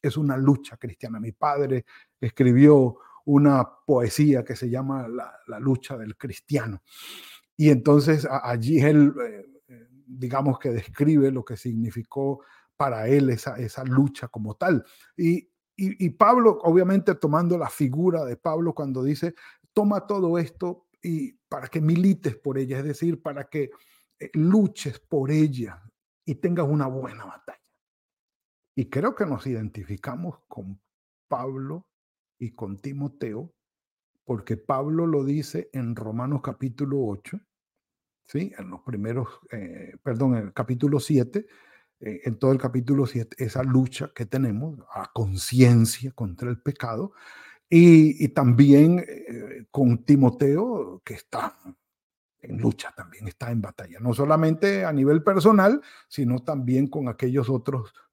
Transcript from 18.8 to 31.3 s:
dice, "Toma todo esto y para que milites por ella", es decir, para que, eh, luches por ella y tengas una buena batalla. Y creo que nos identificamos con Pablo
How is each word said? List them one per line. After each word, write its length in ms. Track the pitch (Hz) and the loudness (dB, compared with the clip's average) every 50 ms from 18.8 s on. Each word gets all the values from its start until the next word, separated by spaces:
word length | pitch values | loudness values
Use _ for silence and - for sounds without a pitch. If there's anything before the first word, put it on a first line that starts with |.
| 151 139 131 131 | -8 -8 -6 -4
dice, 320 | 127 139 151 - - 175 170 _ - - _ _ _ _ | -4 -4 -4 -4 -6 -8 -8 _ -20 -20 _ _ _ _
"Toma 340 | _ 214 208 202 208 196 196 | _ 0 0 2 0 -2 -4
todo 320 | - 208 196 185 170 170 170 | -4 -4 -2 -2 -2 -2 -2
esto 500 | 165 - - - 180 175 180 _ _ _ _ _ | -4 -6 -8 -10 -8 -8 -8 _ _ _ _ _
y 300 | _ 175 165 156 139 127 _ _ _ _ | _ -6 -6 -6 -6 -8 _ _ _ _
para 200 | - 143 127 - | -12 -12 -12 -8
que 120 | - 165 | -6 -2
milites 560 | 151 156 170 170 180 196 190 - - 156 113 | 0 2 2 4 4 2 2 2 -2 -6 -6
por 220 | - _ 143 131 135 | -6 _ -6 -4 -4
ella", 200 | 135 123 135 135 | -6 -6 -6 -8
es 60 | 139 | -6
decir, 380 | 147 143 - 170 170 165 - | -8 -8 -4 -4 -4 -4 -4
para 220 | _ 160 139 143 139 _ | _ -12 -12 -12 -14 _
que, 220 | - 156 139 135 - _ _ _ _ _ _ _ _ _ | -6 -6 -6 -6 -8 _ _ _ _ _ _ _ _ _
eh, 120 | 151 - - | -18 -8 -2
luches 680 | 156 156 175 190 220 202 180 - - - 147 113 - | 0 2 2 4 4 2 0 -2 -6 -12 -12 -12 -12
por 300 | _ _ - 143 135 135 | _ _ -4 -2 -2 0
ella 520 | 151 156 156 151 131 127 117 101 92 87 95 110 _ _ _ _ _ _ _ | 2 2 2 2 0 -6 -8 -10 -12 -20 _ -20 _ _ _ _ _ _ _
y 120 | - 139 | -10 -8
tengas 300 | - - 180 175 170 160 139 | -4 -2 -2 -2 0 -2 0
una 180 | 151 151 143 | 0 0 -2
buena 380 | 131 127 135 131 - - - - | -2 -6 -8 -10 -12 -14 -16 -20
batalla. 360 | - - - _ - - _ _ _ _ _ _ _ _ _ _ _ _ _ _ _ _ _ _ _ _ _ _ _ _ | -20 -20 -20 _ -20 -20 _ _ _ _ _ _ _ _ _ _ _ _ _ _ _ _ _ _ _ _ _ _ _ _
Y 140 | - 123 - | -8 -8 -6
creo 240 | - 127 170 226 214 | -6 -4 -4 -4 -4
que 120 | - 214 | -4 -6
nos 200 | 165 135 113 - | -6 -6 -8 -8
identificamos 920 | 135 123 113 110 104 - 107 92 - 104 95 - - 123 143 175 175 143 _ _ _ | -8 -8 -8 -8 -10 -12 -14 -12 -12 -12 -10 -10 -12 -12 -10 -12 -12 -14 _ _ _
con 320 | - 110 98 95 98 98 _ _ _ _ _ _ _ _ _ | -20 -18 -16 -16 -18 _ _ _ _ _ _ _ _ _ _
Pablo 580 | _ | _